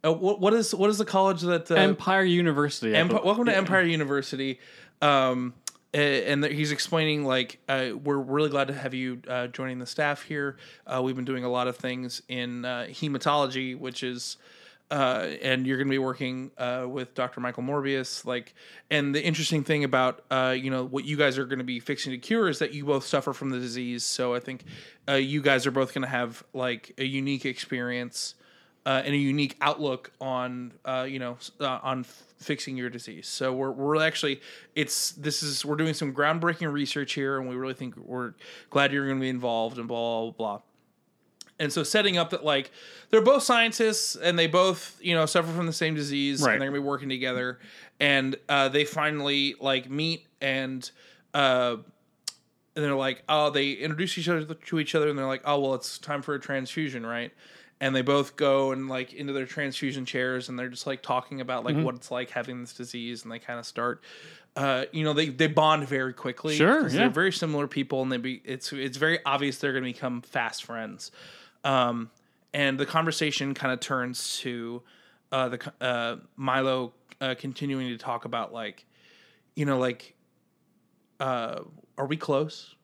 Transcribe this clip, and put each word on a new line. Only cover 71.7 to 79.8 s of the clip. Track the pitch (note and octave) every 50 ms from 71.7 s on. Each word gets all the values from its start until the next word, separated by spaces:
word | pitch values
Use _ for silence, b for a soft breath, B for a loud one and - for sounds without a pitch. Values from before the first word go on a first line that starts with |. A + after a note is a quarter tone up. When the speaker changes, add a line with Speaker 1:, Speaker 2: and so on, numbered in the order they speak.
| C3+ B2+ B2 A#2+ A#2+ A#2 A2+ A2+ _ _ _ _ _ _ _ _ -
Speaker 1:
and | D3 C#3+ C#3 C3+ C3+
the | C#3
conversation | C3+ - D#3+ D#3+ E3 D3+ - D#3+ D3+ C#3 - C#3 C#3 C3+
kinda | - - C3+ B2+ A#2+
turns | - - C3 C3 B2 B2+ B2 - - - - -
to, | - C3 A#2+ A#2+ A#2 A#2 A#2+ A#2+ A#2+ b b b b b b b b _
uh, | C3+ C3 C3 B2
the | B2 A#2+
co-, | - - - _
uh, | B2 B2+ B2 A#2+ A#2+ A#2 A#2 - - _ _
Milo, | - C3+ C3 B2+ C3+ C3 C3+ C3 C3 B2+ A#2+ _ _ _ _ - _
uh, | C3+ C3 B2+ B2
continuing | - C3+ B2 - C#3+ C#3+ C#3 C3+ B2+ B2
to | A#2+ A2+
talk | - C3 A#2 A#2 -
about, | A#2+ A#2+ A#2 G#2+ -
like, | - A#2 A2+ G#2 - - _ b b b b b b b b b b b b b _
you | - D3
know, | C#3+ C3+
like, | B2+